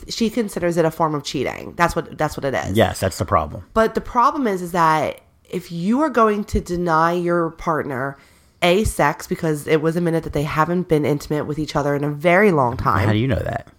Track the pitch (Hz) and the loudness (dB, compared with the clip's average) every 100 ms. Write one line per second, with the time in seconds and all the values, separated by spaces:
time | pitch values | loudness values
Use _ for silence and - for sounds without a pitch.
0 | - - 226 247 208 196 175 170 160 156 | -10 -4 -2 -2 -4 -2 -2 2 0 2
1 | 160 151 - 147 90 50 - - 170 - | -2 -2 -4 -4 -4 -6 -12 -2 -2 0
2 | - - 151 - 135 107 71 101 104 - | -6 -4 -4 -2 -4 -4 -2 4 4 4
3 | 95 - 95 87 76 90 - 220 220 226 | -2 -2 0 0 0 -6 -4 0 0 0
4 | - 254 254 302 240 190 175 180 160 156 | -2 2 2 2 -2 -2 -4 2 4 4
5 | 120 - - _ _ 180 170 170 180 247 | 0 -4 -16 _ _ -10 -8 -4 0 0
6 | 311 240 220 208 202 214 - 175 175 156 | 2 4 2 2 -2 -4 -2 -4 0 2
7 | 170 175 175 175 165 160 - 151 127 127 | 2 2 0 0 -2 -4 -2 -2 -2 -4
8 | 139 139 _ _ _ _ 175 185 214 - | -6 -8 _ _ _ _ 2 2 2 0
9 | 147 156 - - 165 151 151 156 160 165 | 0 0 -6 -4 -2 -2 0 0 2 0
10 | 170 165 160 151 147 139 156 180 170 156 | 0 0 -2 -4 -2 0 0 0 2 2
11 | 147 147 - 151 135 151 151 151 143 143 | 2 0 -2 -4 -4 -4 -4 -2 0 0
12 | 143 147 160 175 208 156 123 127 131 90 | -2 0 2 6 6 4 2 0 0 2
13 | 107 107 131 107 - - - | 2 2 2 0 -2 -6 -8